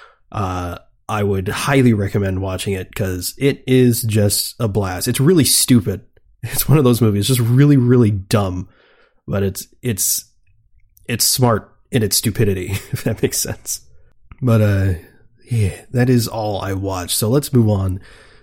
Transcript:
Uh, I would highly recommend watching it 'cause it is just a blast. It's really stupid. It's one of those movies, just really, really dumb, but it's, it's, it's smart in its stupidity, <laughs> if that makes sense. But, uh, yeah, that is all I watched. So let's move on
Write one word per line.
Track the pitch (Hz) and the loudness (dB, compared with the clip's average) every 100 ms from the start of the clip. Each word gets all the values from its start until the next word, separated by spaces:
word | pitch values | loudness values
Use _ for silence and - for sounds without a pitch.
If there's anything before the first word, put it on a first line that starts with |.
| - _ _ | -20 _ _
Uh, | 107 92 92 90 - _ _ - | -8 -6 -6 -8 -10 _ _ -8
I | 107 | -4
would | 101 98 95 | -2 -2 -4
highly | - - 139 123 | -6 -2 2 4
recommend | 107 98 107 98 92 | 2 0 -2 -2 -4
watching | 95 92 - | -6 -6 -6
it | 95 92 - | -6 -6 -6
'cause | 92 90 87 - | -6 -6 -8 -4
it | 139 - - | -2 -2 0
is | 131 123 117 | 4 4 2
just | 113 107 104 - - - | 0 0 2 0 -4 -4
a | 117 | -4
blast. | 101 92 90 - | -2 -4 -4 -4
It's | 120 | 0
really | 139 180 | 2 4
stupid. | 127 - - 123 101 92 - _ _ _ | 4 2 4 4 2 -4 -10 _ _ _
It's | 113 - - | -8 -4 2
one | 151 | 4
of | 123 | 4
those | 117 | 4
movies, | 110 101 101 | 2 2 0
just | 123 | 0
really, | 113 123 147 139 | 2 4 6 6
really | 120 127 110 | 4 4 4
dumb, | 104 98 107 98 92 92 _ _ _ _ _ - | 2 -2 -2 -2 -4 -10 _ _ _ _ _ -8
but | 98 | -4
it's, | 98 98 - _ | -4 -6 -12 _
it's, | 123 101 - - - _ _ _ _ _ _ _ - | -6 -4 -4 -4 -8 _ _ _ _ _ _ _ -8
it's | 120 - | -2 -2
smart | - 123 107 - _ _ | 2 2 0 -4 _ _
in | 127 | -2
its | 104 - | -2 -2
stupidity, | 117 - 104 92 90 | -2 0 0 0 -4
<laughs> | 98 - | -8 -6
if | 131 | -6
that | 127 107 | -4 -2
makes | - - | -2 -4
sense. | - - - - - - - _ - - | -6 -8 -10 -12 -14 -20 -20 _ -20 -6
But, | 127 113 | 0 2
uh, | 104 98 98 85 - _ _ _ | 2 2 0 -2 -8 _ _ _
yeah, | - 117 98 - - | -6 -2 -2 -4 -6
that | 123 123 | 0 2
is | 123 107 | 2 2
all | 113 107 98 | -4 -4 -4
I | 98 | -6
watched. | 95 95 92 87 - | -6 -6 -6 -6 -4
So | 107 | 0
let's | 139 143 | 0 0
move | 123 107 | 2 2
on | 101 95 95 - - - - | 2 0 -4 -10 -20 -20 -20